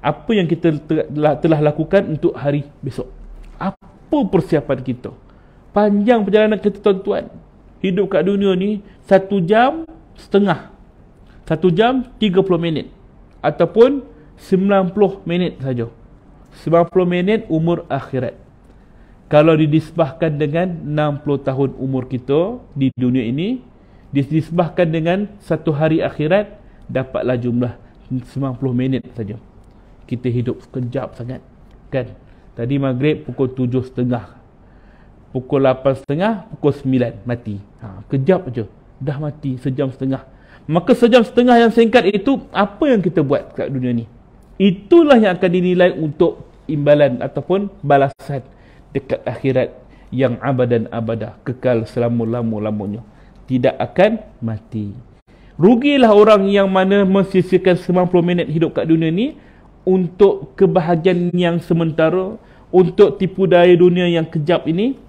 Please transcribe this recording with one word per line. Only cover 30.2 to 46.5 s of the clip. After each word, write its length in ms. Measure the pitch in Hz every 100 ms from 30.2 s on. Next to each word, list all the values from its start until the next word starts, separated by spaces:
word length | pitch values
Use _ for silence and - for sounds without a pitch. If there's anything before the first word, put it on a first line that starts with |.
| 123
hidup 320 | 120 120 -
sekejap 560 | - 135 120 135 - -
sangat, 240 | 120 131 - - - - -
kan? 160 | 135 117 - - - - -
Tadi 240 | 117 143
maghrib 400 | 135 127 147 151
pukul 320 | - 120 135
tujuh 320 | 127 127 127 123
setengah. 540 | - 123 120 98 - - _ - - - - - - -
Pukul 320 | 131 127 139
lapan 320 | 135 127 139
setengah, 560 | 131 - 147 202 220 - -
pukul 180 | 147
sembilan 480 | 131 131 131 117 - 123
mati. 320 | 120 - 101 - -
Ha, 180 | 117 95 101
kejap 420 | 139 135 180 -
je. 160 | 120 104 - _ -
Dah 220 | 135 135
mati 400 | 151 - 143 127
sejam 300 | - 135 139
setengah. 340 | 120 131 135 - - - - -
Maka 300 | 160 180 -
sejam 260 | 240 247
setengah 400 | 226 - 247 240
yang 80 | 233
singkat 380 | 233 226 240 190
itu, 320 | 208 233 269 -
apa 380 | - 202 - 311
yang 160 | 233
kita 180 | 175 165
buat 300 | 139 143 -
kat 160 | - -
dunia 240 | 139 127
ni? 120 | 120 113 - _ - - -
Itulah 640 | 196 190 - 339 302 247
yang 160 | 214 175
akan 140 | 185
dinilai 420 | 180 180 180 180
untuk 560 | - 156 143 165 - -